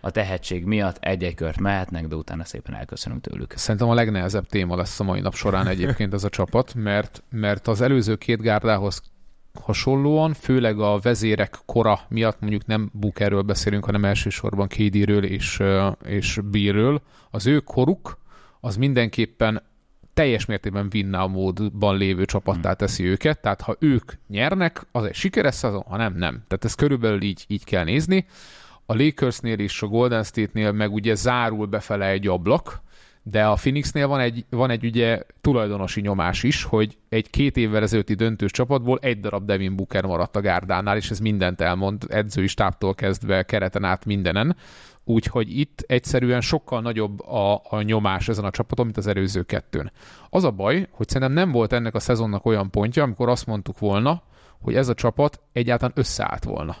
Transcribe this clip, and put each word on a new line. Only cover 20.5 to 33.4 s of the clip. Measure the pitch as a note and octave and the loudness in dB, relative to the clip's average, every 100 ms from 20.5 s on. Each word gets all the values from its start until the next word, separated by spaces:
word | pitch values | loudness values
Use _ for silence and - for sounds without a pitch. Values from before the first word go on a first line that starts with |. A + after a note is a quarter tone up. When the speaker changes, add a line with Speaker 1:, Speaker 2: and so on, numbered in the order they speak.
| G#2 G#2+ G2+ G2+ | -4 -4 -4 -2
Speaker 2:
win | G#2 G2 | -2 0
now | F#2 F#2+ | 0 0
módban | F#2+ F#2+ F#2 G#2+ G2+ G2+ G2 | 0 -2 0 -4 2 2 4
lévő | G2 F2+ F#2+ | 2 2 0
csapattá | G2+ - F2+ E2 | 0 -2 -2 -2
Speaker 1:
Hmm. | F#2+ | 0
Speaker 2:
teszi | G2 - F#2 | -2 0 0
őket, | F#2+ D3+ D3+ | 2 0 0
tehát | G#2 F#2+ | -2 -2
ha | - - | -6 0
ők | D#3 B2+ - - - | 2 2 -2 -20 -8
nyernek, | G2+ C#3 F#3+ E3+ - - | -2 0 2 -2 -2 -6
az | B2 G#2+ | -4 -4
egy | - | -2
sikeres | G3 A#3+ E3 - | -2 2 0 0
szezon, | A#2+ G2+ - | -4 -4 -6
ha | G2+ | -4
nem, | A2 | -2
nem. | - F2 B1+ - | -2 -4 -4 -6
Tehát | F#2+ A2+ | -4 -4
ezt | - | 0
körülbelül | D3 C3+ A2+ G2+ | 2 2 2 0
így, | G2+ F2 - | -2 -6 -6
így | - | -6
kell | - - | 0 0
nézni. | E2 B2+ D#3+ F#3+ - - - - - - - | 2 0 2 0 0 -16 -20 -20 -20 -20 -2
A | A2 | 2
Lakersnél | D3+ - B2+ - A#2 G#2+ | 2 2 -2 0 -4 -2
és | G#2 - | -2 -4
a | G#2 | -2
Golden | A2+ B2 A2+ | 2 2 0
State-nél | A2 - G#2 A2 G#2+ | -2 -2 -2 0 0
meg | G#2+ G#2+ | 2 0
ugye | G#2 G#2+ G#2 | 0 0 2
zárul | A#2 B2 A#2 A2 G#2 | 2 2 0 -2 -4
befele | G2+ - G#2 G2 | -4 -2 -2 0
egy | G2 G2 | 0 0
ablak, | F2+ F2 D#3 - - - - - _ - | 0 2 0 0 -14 -16 -20 -20 _ -4
de | G#2+ | 2